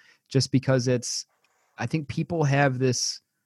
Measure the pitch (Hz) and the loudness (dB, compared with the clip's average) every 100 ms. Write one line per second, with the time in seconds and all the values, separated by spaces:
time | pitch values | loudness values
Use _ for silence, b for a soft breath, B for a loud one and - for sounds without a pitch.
0 | b b b 135 - 131 135 131 123 123 | b b b 0 2 0 2 0 2 -2
1 | - - - _ _ _ _ - 120 160 | -2 -10 -10 _ _ _ _ -10 -4 -4
2 | 143 160 156 170 143 139 143 127 131 120 | -4 -6 -4 0 2 4 2 2 0 0
3 | - - _ _ | -4 -8 _ _